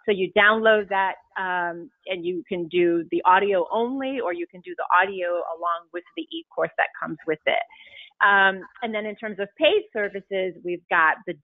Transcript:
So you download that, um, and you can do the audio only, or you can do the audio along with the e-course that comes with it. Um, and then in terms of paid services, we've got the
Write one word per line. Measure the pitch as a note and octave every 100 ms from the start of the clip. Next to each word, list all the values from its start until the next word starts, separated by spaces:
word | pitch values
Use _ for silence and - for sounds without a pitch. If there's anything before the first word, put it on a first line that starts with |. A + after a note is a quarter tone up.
| -
So |
you | F#3+ F3 G#3
download | G#3 A3 A3 G#3+ F#3+
that, | G3 F#3+ - _ -
um, | F#3 F3+ F3 E3+ E3+ _ -
and | F#3 E3+
you | F3+ -
can | F3+ E3
do | F3 F3 E3+ E3
the | E3+ -
audio | F#3 G3+ F#3 D#3+
only, | A3 A#3+ C4+ C4+ C4+
or | F3
you | F3 E3+
can | F3+
do | F3+ E3+
the | - F3+
audio | G3 F#3+ F3
along | F3 - E3 E3+ E3+ E3+
with | F3 - E3
the |
e-course | D#3 E3 - - E3 -
that | - -
comes | D#3+ D#3+ D#3+
with | D#3 -
it. | - - - - - - - G#3
Um, | G3+ F#3+ F#3+ - -
and | A#3
then | G#3+ G#3+
in | G3+
terms | G#3+ F#3+
of | G3+ -
paid | D4+ G#3+ -
services, | A3 G3+ G3 - F#3+ F#3 E3
we've | F3 F3 -
got | F3 D#3 F#3 F3+
the | D3+